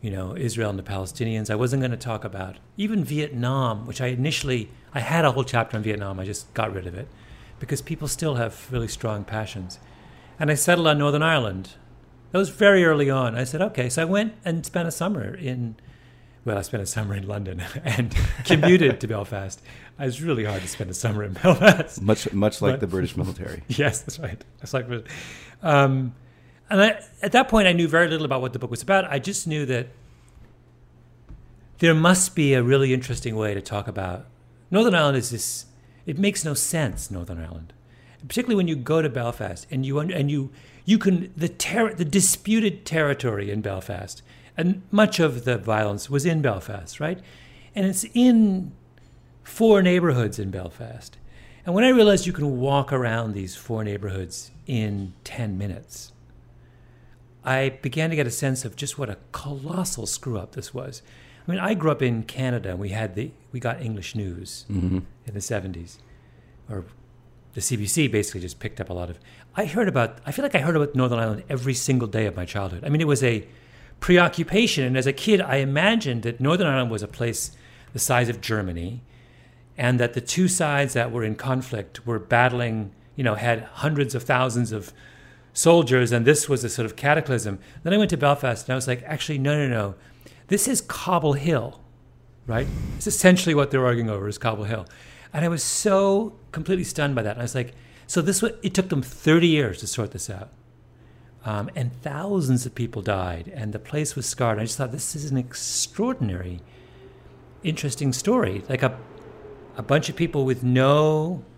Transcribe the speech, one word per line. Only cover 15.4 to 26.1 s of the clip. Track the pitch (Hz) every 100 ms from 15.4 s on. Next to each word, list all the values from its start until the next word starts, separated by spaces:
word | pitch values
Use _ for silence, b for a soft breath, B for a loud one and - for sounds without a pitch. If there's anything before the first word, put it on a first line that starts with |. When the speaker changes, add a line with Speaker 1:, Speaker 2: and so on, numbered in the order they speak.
| 147 127 120 110 b b b b b b
Speaker 1:
well, | - 101
I |
spent | 98 113
a | 95
summer | 110 107 98
in | 95
London | 104 95 90 87
<laughs> | 143
and | 139 113 120 - - -
commuted | - 165 160 180 147 113
to | 110
Belfast. | 110 101 104 98 - B B B -
It's | 139 127
really | 165 127
hard | 107 98
to | 92
spend | - 92
a |
summer | 92 117 107
in | 104
<laughs> | 92
Belfast. | 185 - 214 180 - -
Speaker 2:
Much, | 98 107 -
much | 101 107 -
like | 101
Speaker 1:
But | 139
Speaker 2:
the | 98
British | 92 - -
military. | 92 - 90 85
Speaker 1:
<laughs> | -
Yes, | 123 143 -
that's | - -
right. | 156 - - -
That's | -
like, | 135 120 120 - B B B B B
um, | 170 143 139 135 127